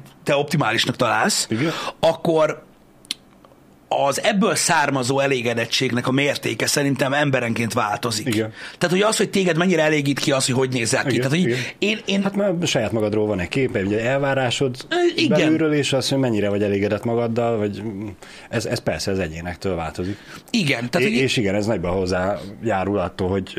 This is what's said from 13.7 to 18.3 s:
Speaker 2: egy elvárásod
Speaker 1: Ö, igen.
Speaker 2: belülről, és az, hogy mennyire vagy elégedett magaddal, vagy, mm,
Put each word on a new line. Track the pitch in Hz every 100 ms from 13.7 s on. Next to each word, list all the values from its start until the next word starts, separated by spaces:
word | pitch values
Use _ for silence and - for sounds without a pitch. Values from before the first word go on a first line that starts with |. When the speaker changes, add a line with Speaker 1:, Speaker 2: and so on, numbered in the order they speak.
| 107
Speaker 2:
egy | 98
elvárásod | 107 117 139 139 135 123 - 135 123 -
Speaker 1:
Ö, | 349 349 -
igen. | 294 151
Speaker 2:
belülről, | 156 160 160
és | 151 127
az, | 135 -
hogy | 135
mennyire | 127 104 101
vagy | 101
elégedett | 104 101 101 101
magaddal, | 117 117 117 113 117 113
vagy, | 104 98
mm, | 110 98 107 95 -